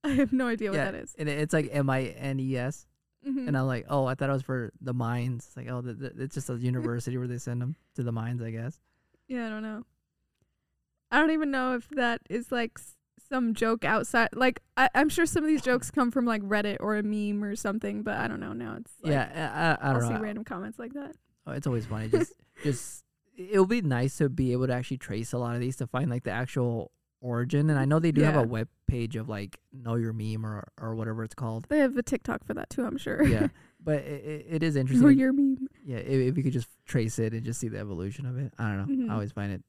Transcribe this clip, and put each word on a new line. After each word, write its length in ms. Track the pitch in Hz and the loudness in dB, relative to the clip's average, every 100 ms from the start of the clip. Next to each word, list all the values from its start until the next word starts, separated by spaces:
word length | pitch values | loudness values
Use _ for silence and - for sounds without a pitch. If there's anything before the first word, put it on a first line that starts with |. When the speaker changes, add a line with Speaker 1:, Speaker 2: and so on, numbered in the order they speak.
Speaker 1:
I 60 | 302 | 2
have 220 | 269 269 | 4 4
no 160 | 262 247 | 2 0
idea 220 | 226 214 | -2 0
what 80 | 160 | 0
Speaker 2:
Yeah, 140 | 135 | 0
Speaker 1:
that 40 | - | -4
is. 200 | - - | -12 -6
Speaker 2:
and 100 | 151 | -2
it, 120 | 143 | 0
it's, 120 | 151 | 2
like, 160 | 160 139 | 2 2
M 180 | 143 135 | 0 2
I 140 | 131 | 2
N 360 | 123 117 139 135 | -2 -6 -4 -2
E 160 | 131 131 | -2 -2
S. 300 | 127 - _ _ _ _ 277 | -2 -6 _ _ _ _ -6
Speaker 1:
Mm-hmm. 200 | 269 247 | -4 0
Speaker 2:
And 100 | 135 | 0
I'm 80 | 131 | 2
like, 180 | 123 - | -2 0
"Oh, 160 | 143 131 | 0 0
I 100 | 131 | 0
thought 140 | 139 | 0
it 40 | |
was 100 | 139 | -2
for 280 | 131 131 113 - | -2 -4 -4 -8
the 140 | 131 | -6
mines." 520 | 123 117 120 123 120 - | -2 -2 -2 -2 -6 -10
It's 100 | - | -14
like, 120 | 120 | -8
"Oh, 120 | 123 | -8
the, 120 | 123 | -8
the, 300 | 117 135 - | -10 -10 -8
it's 120 | 135 - | -8 -8
just 140 | 131 | -6
a 60 | 120 | -2
Speaker 1:
<laughs> 20 | |
Speaker 2:
university 600 | 123 127 117 120 117 127 | -2 0 -2 -2 -4 -4
where 100 | 123 | -4
they 120 | 120 | -6
send 220 | 123 120 | -6 -4
'em 140 | 123 160 _ - | -4 -6 _ -6
to 80 | |
the 80 | 120 | -4
mines, 300 | 113 113 123 | -2 -4 -4
I 100 | 113 | -6
guess." 280 | 113 120 - _ _ _ _ _ | -6 -8 -10 _ _ _ _ _
Speaker 1:
Yeah, 200 | 247 226 | -6 -6
I 20 | |
don't 140 | 214 | -6
know. 220 | 220 214 - _ _ _ _ _ _ _ _ _ _ _ _ | -8 -10 -14 _ _ _ _ _ _ _ _ _ _ _ _
I 100 | 247 | 4
don't 120 | 311 | 4
even 200 | 320 302 | 2 0
know 240 | 269 254 247 | 0 0 -2
if 140 | - | -4
that 320 | 269 240 233 _ | 0 0 -2 _
is, 220 | 220 240 | -6 -4
like, 200 | 240 233 - | -4 -4 -8
s-, 180 | - - _ _ _ | -20 -20 _ _ _
some 240 | 262 233 | 0 0
joke 320 | 214 226 233 147 | 2 2 2 2
outside, 440 | 214 - 240 226 | 0 2 2 2
like, 280 | 220 254 247 _ - | 4 2 2 _ 4
I, 120 | 262 | 4
I'm 160 | 254 302 | 6 4
sure 160 | - 330 | 4 2
some 180 | 339 | 4
of 40 | 311 | 2
these 140 | 311 | 2
jokes 280 | 262 247 - | 4 0 0
come 200 | - 247 | 2 2
from, 140 | 262 240 | 2 0
like, 160 | 220 | 0
Reddit 360 | 196 208 208 196 | 0 0 0 -2
or 180 | 208 208 | -2 0
a 60 | |
meme 400 | 208 214 208 208 | 0 0 0 0
or 120 | 202 208 | -2 -2
something, 480 | 208 214 202 208 | -2 -2 -2 -4
but 140 | 214 - | -4 -2
I 100 | - | -2
don't 120 | - | -4
know, 140 | - | -8
now 220 | 233 - - | -8 -8 -10
it's, 140 | 233 - | -14 -6
like, 80 | 160 | 2
Speaker 2:
Yeah, 640 | 143 120 151 156 - 165 143 | 2 2 -4 -4 0 2 2
I, 60 | 139 | 2
I, 20 | |
I 20 | |
Speaker 1:
I'll 60 | 131 | 2
Speaker 2:
don't 100 | 117 | 2
Speaker 1:
see 40 | 220 | 0
Speaker 2:
know. 60 | |
Speaker 1:
random 220 | 214 208 | -2 -6
comments 340 | 220 180 208 226 | -8 -8 -8 -10
like 140 | 240 | -10
that. 220 | 285 285 320 _ _ - | -10 -12 -16 _ _ -10
Speaker 2:
Oh, 60 | |
it's 120 | 135 143 | -6 -2
always 180 | 120 110 | -2 -2
funny. 240 | 107 110 | -6 0
Just, 240 | 320 339 - _ | 2 2 -4 _
Speaker 1:
<laughs> 160 | - | -4
Speaker 2:
just, 400 | 151 123 - - _ _ _ - | -2 -2 -6 -16 _ _ _ -16
it'll 280 | 185 202 190 | 0 4 6
be 160 | 233 | 4
nice 360 | 160 123 131 - | 2 2 0 2
to 120 | 143 | 0
be 220 | 131 131 | 2 2
able 160 | 123 127 | 2 2
to 60 | |
actually 240 | 123 127 131 | 0 -2 -6
trace 360 | - 101 113 | -4 -6 -4
a 40 | 123 | -2
lot 180 | 120 120 | -2 -2
of 60 | |
these 160 | 123 131 | -2 -4
to 100 | 120 | -4
find, 220 | 127 120 | -2 0
like, 140 | 123 | -2
the 80 | 120 | -2
actual 600 | 104 127 139 123 117 78 _ _ _ | -2 -2 0 0 0 -6 _ _ _
origin. 480 | 123 117 123 143 156 | -4 -2 2 2 4
And 100 | 143 | 4
I 60 | 135 | 4
know 140 | 156 | 4
they 120 | 165 | 4
do 100 | 147 | 6
have 140 | 151 151 | 6 6
a 40 | |
Speaker 1:
Yeah. 60 | 117 | 2
Speaker 2:
web 220 | 113 113 _ - | 0 -4 _ -2
page 280 | 123 113 110 | 0 -2 -4
of, 140 | 107 | -6
like, 300 | 104 101 - _ | -6 -8 -12 _
Know 240 | 135 117 117 | -10 -2 0
Your 160 | 113 | 0
Meme 320 | 110 107 110 110 | -2 -4 -4 -4
or, 220 | 104 - - | -8 -10 -10
or 160 | 113 113 | -8 -4
whatever 280 | 110 110 | -4 -4
it's 120 | 113 - | -8 -6
called. 300 | 117 113 - | -6 -6 0
Speaker 1:
They 100 | 302 | 2
have 160 | 269 240 | 4 2
a 80 | |
TikTok 400 | - 262 - 226 - | -2 -4 -2 -6 -6
for 80 | 226 | -8
that 140 | - | -6
too, 140 | - | -4
I'm 140 | 247 277 | -4 -4
sure. 260 | - - | -4 4
Speaker 2:
Yeah, 240 | 285 226 294 - | 4 4 0 -2
Speaker 1:
<laughs> 160 | - _ | -20 _
Speaker 2:
but 160 | 160 151 | -2 -2
it, 240 | 135 143 139 | -2 -10 -8
it, 200 | 151 - | -10 -4
it 140 | 160 | 0
is 120 | 160 143 | 2 2
Speaker 1:
Know 60 | |
Speaker 2:
interesting 280 | 131 131 285 | 4 8 10
if 60 | 269 | 8
Speaker 1:
Your 140 | 262 | 6
Meme. 360 | 277 277 262 269 _ 185 | 4 2 2 -6 _ -8
Speaker 2:
Yeah, 120 | 117 | -6
if, 100 | - 135 127 | 2 4 4
if 60 | 147 | 2
you 60 | |
could 100 | 135 | 2
just 140 | 123 120 _ - | 0 -4 _ -2
trace 320 | 131 113 - | 0 0 0
it 160 | 110 | 0
and 100 | 113 113 | 0 -4
just 140 | 117 | -4
see 100 | 113 | -4
the 80 | 101 | -4
evolution 460 | 104 87 95 135 131 | -6 -4 -4 -6 -6
of 120 | 127 | -6
it. 160 | 135 - | -6 -4
I 80 | 113 | -2
don't 100 | 98 | -2
know. 160 | 98 269 | -2 -2
Speaker 1:
Mm-hmm. 160 | 233 | 0
Speaker 2:
I 20 | |
always 180 | 110 101 | -2 -4
find 220 | - 101 | -4 -4
it 100 | 98 | -6